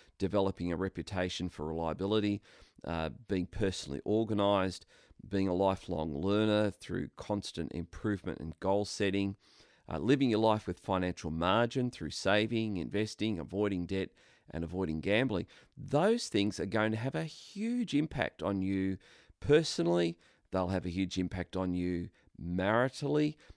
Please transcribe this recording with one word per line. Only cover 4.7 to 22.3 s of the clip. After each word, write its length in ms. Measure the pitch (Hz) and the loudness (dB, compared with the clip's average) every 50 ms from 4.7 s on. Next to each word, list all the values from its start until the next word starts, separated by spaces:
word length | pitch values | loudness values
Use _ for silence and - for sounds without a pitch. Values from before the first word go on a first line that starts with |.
| 87 - - - - - - - - - - - | -2 -6 -12 -18 -20 -20 -20 -20 -20 -20 -10 -4
being 200 | 98 98 95 95 | 0 0 2 2
a 60 | 87 | 2
lifelong 680 | 92 98 95 95 - - - 90 80 78 80 71 71 | 4 4 4 2 0 -2 -4 -4 -2 -2 -2 -4 -2
learner 500 | 85 98 101 107 110 107 104 107 107 101 | 0 2 2 2 4 4 4 4 2 2
through 380 | - - - - 92 92 80 - - | -2 -6 -8 -6 -4 -4 -4 -6 -8
constant 560 | - - - 104 104 - - - - 80 - - | -10 -6 -4 -4 -4 -4 -6 -6 -6 -6 -6 -6
improvement 640 | 82 85 - - - - 107 104 98 - 92 73 - | -6 -8 -8 -10 -6 -2 -2 -2 -2 -4 -6 -8 -6
and 200 | 67 82 80 - | -8 -10 -8 -4
goal 260 | - 95 98 104 104 | 0 0 2 2 0
setting, 500 | - - - 104 98 95 98 98 98 98 - _ - - - - - _ _ _ - | -2 -2 -2 0 0 2 2 0 0 -2 -6 _ -20 -20 -20 -20 -20 _ _ _ -8
uh, 60 | - 76 | -6 0
living 300 | 73 113 143 131 139 123 | 2 4 4 4 4 4
your 100 | 107 107 | 4 4
life 280 | 113 110 107 107 - 92 | 4 4 2 2 0 -4
with 120 | 90 - | -8 -6
financial 520 | - - 95 92 90 90 87 - - 80 | -4 -2 0 0 0 -2 -2 -4 -6 -6
margin 600 | 80 82 85 90 98 113 120 117 - 135 123 123 | -2 0 2 4 4 4 4 2 0 -2 -2 -2
through 180 | - - - 76 | -4 -6 -8 -8
saving, 680 | - - - 95 101 104 110 113 117 113 113 107 101 87 | -8 -4 0 2 4 4 2 2 0 -2 -2 -2 -2 -2
investing, 640 | 73 58 - 101 110 107 - - 104 110 104 82 | -4 -2 -2 -2 -2 -2 -2 -2 -2 -2 -2 -4
avoiding 460 | 71 - 90 101 104 104 98 90 87 | -6 -4 -2 0 0 2 2 0 -2
debt, 240 | 85 95 95 92 - - _ _ - _ _ _ - - | -2 -2 -2 -2 -4 -8 _ _ -20 _ _ _ -10 -6
and 120 | 80 85 | -6 -6
avoiding 340 | 80 87 92 92 78 78 80 | -4 -2 -2 -2 0 -2 -2
gambling. 460 | 76 95 101 113 131 127 107 87 87 - - - - _ _ - | 0 2 2 4 2 2 0 -2 -4 -6 -10 -20 -20 _ _ -16
Those 500 | - - - 147 175 214 233 240 - - | -6 -2 2 4 4 4 2 2 0 0
things 320 | - 104 101 104 95 - | 2 2 2 2 0 -2
are 60 | 85 | -4
going 260 | 98 90 110 107 110 | -2 0 2 2 2
to 60 | 110 110 | 0 0
have 180 | 117 135 - | -2 -4 -4
a 80 | 160 165 | -4 -4
huge 680 | 156 - - - - - 196 214 233 240 247 233 - - | -6 -8 -14 -18 -14 -10 -6 -4 -2 -2 -2 -2 0 0
impact 500 | 143 156 - - 131 90 - - - 80 | 0 0 0 -2 -2 -2 -4 -4 -4 -2
on 180 | 98 98 95 | -2 0 0
you 360 | 92 95 98 95 95 95 95 - - - - - - - _ _ | 0 0 0 2 0 0 -2 -4 -8 -14 -20 -20 -20 -20 _ _
personally. 800 | - - 147 165 160 - - - 170 170 170 175 170 170 170 - _ _ _ _ _ _ | 2 4 6 6 6 2 0 0 2 2 2 2 2 0 -2 -6 _ _ _ _ _ _
They'll 160 | - 92 92 87 | -2 0 0 2
have 180 | 98 90 85 | 0 0 0
a 40 | 90 | 0
huge 280 | 85 95 98 90 - 92 | 0 0 0 0 0 0
impact 380 | 90 87 - 92 85 - - | -2 0 -2 -4 -6 -4 -4
on 180 | 92 92 92 90 | -2 0 0 0
you 360 | 90 90 90 90 85 87 85 - _ _ _ | 0 0 0 0 -2 -4 -6 -10 _ _ _